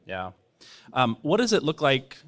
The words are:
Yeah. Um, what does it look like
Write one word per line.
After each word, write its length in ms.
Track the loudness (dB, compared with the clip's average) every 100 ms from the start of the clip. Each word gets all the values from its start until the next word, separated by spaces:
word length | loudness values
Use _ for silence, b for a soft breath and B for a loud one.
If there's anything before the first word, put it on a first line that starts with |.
| -12
Yeah. 240 | -10 -10 -12 _ _ B B B
Um, 240 | 0 0 0
what 160 | 0 0
does 140 | 2
it 80 | 0
look 180 | 0 0
like 380 | 2 2 -2 -20